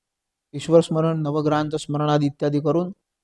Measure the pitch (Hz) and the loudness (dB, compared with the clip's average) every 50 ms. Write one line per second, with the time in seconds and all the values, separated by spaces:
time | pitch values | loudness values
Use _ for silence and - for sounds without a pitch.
0 | _ _ _ _ _ _ _ _ _ _ - 143 - - 160 165 165 - 165 156 | _ _ _ _ _ _ _ _ _ _ -14 -12 -2 4 4 4 4 4 0 0
1 | 160 165 165 160 151 143 147 156 147 151 151 151 151 151 156 151 - - 147 147 | 0 0 0 -2 -2 -2 -2 -2 0 0 0 0 0 -2 -4 -6 -6 -6 -4 -2
2 | 151 151 147 147 147 143 139 - 151 147 143 147 147 147 143 170 180 180 202 - | 0 2 2 2 2 0 -2 -2 -2 -2 -2 0 0 0 0 0 0 -2 -6 -12
3 | _ _ _ _ | _ _ _ _